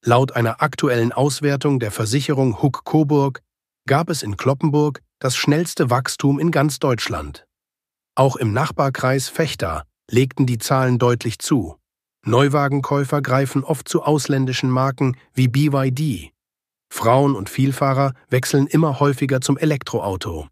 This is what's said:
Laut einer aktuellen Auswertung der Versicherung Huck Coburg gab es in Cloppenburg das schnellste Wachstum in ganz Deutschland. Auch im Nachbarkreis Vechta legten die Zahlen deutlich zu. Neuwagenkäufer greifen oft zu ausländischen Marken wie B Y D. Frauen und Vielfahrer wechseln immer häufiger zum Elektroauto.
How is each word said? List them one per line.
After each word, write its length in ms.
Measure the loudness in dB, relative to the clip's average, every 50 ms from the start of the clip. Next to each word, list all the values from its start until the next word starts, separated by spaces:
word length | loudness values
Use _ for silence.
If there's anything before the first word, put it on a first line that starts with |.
| _ 2
Laut 280 | 2 2 2 0 0
einer 260 | -2 -2 -2 0 -2
aktuellen 500 | -2 -4 -2 -2 0 0 2 2 0 0
Auswertung 680 | 2 0 0 0 0 0 -2 -2 -2 0 0 0 0 0
der 100 | -2 -4
Versicherung 720 | -4 -4 -4 -2 0 -2 0 0 0 2 2 0 0 2
Huck 220 | 0 0 0 -2 -8
Coburg 580 | 0 2 2 2 4 2 2 0 0 -4 -8 _ _ _ _ _ _ _ _ _ 0
gab 240 | 0 0 2 0
es 100 | -4 -6
in 160 | -4 -6 -6 -2
Cloppenburg 640 | 0 -2 0 2 0 0 2 2 2 2 -2 -4 _ _ _ _
das 180 | -4 -4 -2
schnellste 540 | 0 2 2 2 2 0 -4 0 -2 0 2
Wachstum 480 | 2 0 0 -4 -8 -2 0 0 2 2
in 140 | 0 0
ganz 260 | 2 2 0 0 0 -2
Deutschland. 720 | -2 -2 0 -2 -4 -6 -6 -8 -8 -10 -14 -16 _ _ _ _ _ _ _ _ _ _ _ _ _ _ _
Auch 220 | 2 2 2 2
im 180 | 0 -2 -2 0
Nachbarkreis 840 | -2 -2 -4 -2 -2 -2 -2 -2 -2 -2 0 0 0 -4 -6 -4
Vechta 460 | -4 -4 -4 -2 -6 -6 -6 -6 -8 -10 _ _ _ _ 0
legten 380 | 2 2 2 2 2 0 0
die 140 | 0 0 -4
Zahlen 400 | -2 0 0 2 2 2 2 2
deutlich 400 | 2 2 2 0 -2 -6 -8 -6
zu. 380 | -2 0 0 0 0 -2 -10 _ _ _ _ _ _ _ _ _ _
Neuwagenkäufer 1000 | 0 2 4 4 4 2 0 0 0 0 -2 -2 0 -2 -2 0 0 -2 -4 -2
greifen 400 | 0 0 0 0 0 -2 -4 -2
oft 260 | -2 -6 -6 -6 -2
zu 140 | -2 0 2
ausländischen 680 | 2 2 2 2 0 0 0 0 0 -2 -2 0 0
Marken 480 | 2 2 0 0 0 0 -2 -2 -2 -4 _ _ _
wie 140 | 0 0 2
B 220 | 2 2 2 2
Y 260 | 2 2 0 0 -2
D. 360 | -2 -2 -4 -4 -6 -8 -16 _ _ _ _ _ _ _ _ _ _ _ _ -10
Frauen 420 | -2 2 4 4 6 4 4 2
und 140 | -2 -4 -8
Vielfahrer 640 | -2 0 0 0 0 0 0 0 2 2 0 0 -2 _ _ _
wechseln 380 | -2 -2 0 2 2 2 2 4
immer 320 | 2 2 2 2 0 0
häufiger 420 | 0 0 2 0 -2 -2 0 -2
zum 160 | 0 0 0 0
Elektroauto. 880 | 2 0 0 -2 -4 -6 -6 -4 -4 -4 -6 -4 -6 -8 -8 -8 -10 -12